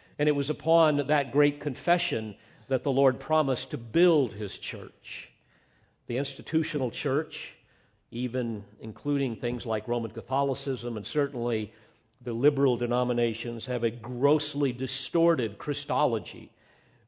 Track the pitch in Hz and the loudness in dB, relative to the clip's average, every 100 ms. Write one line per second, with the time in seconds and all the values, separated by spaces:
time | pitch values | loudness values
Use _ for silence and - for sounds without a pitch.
0 | _ - 151 143 139 139 160 165 156 147 | _ -2 0 2 0 -2 4 6 6 4
1 | 135 151 135 139 147 147 147 123 - 175 | 2 0 2 4 4 2 -6 -4 0 2
2 | - 117 110 98 _ - - 131 143 131 | 0 -4 -4 -10 _ -14 -2 -2 2 4
3 | 135 117 - 156 139 123 - 131 117 160 | 4 4 0 2 2 -2 -4 -10 -2 4
4 | 180 156 120 101 101 - - 104 95 _ | 6 6 2 -2 -8 -10 -12 -12 -14 _
5 | - - - _ _ _ _ _ _ _ | -18 -18 -18 _ _ _ _ _ _ _
6 | - 120 139 - - 160 151 143 123 - | -6 -4 -4 -8 -4 -2 0 -2 -4 -4
7 | 139 139 151 - - - _ _ _ _ | -2 -2 -2 -10 -16 -18 _ _ _ _
8 | _ 120 123 127 117 107 98 - 113 107 | _ -6 -4 -2 -4 -6 -10 -14 -14 -8
9 | 147 143 131 110 123 123 120 110 117 120 | -2 0 0 -2 -4 -4 -4 -4 -2 -2
10 | 113 113 - 135 139 123 139 120 120 110 | -4 -8 -4 0 0 -2 -4 -6 -4 -6
11 | 101 151 143 123 120 110 107 - _ _ | -4 -2 -2 -2 -2 -2 -4 -10 _ _
12 | _ _ 123 113 143 135 139 117 120 120 | _ _ -6 2 4 4 2 2 0 0
13 | 123 120 117 110 120 117 127 117 113 117 | 2 2 0 -2 -8 -8 -6 -2 -2 -2
14 | 110 123 143 151 - 143 139 120 131 - | -8 2 4 4 0 -2 -2 -2 -6 -6
15 | - 170 170 147 110 98 - 139 - 131 | -2 2 4 4 0 -4 -6 -6 -2 0
16 | 147 113 - 101 - _ _ _ _ _ | 2 0 -6 -16 -18 _ _ _ _ _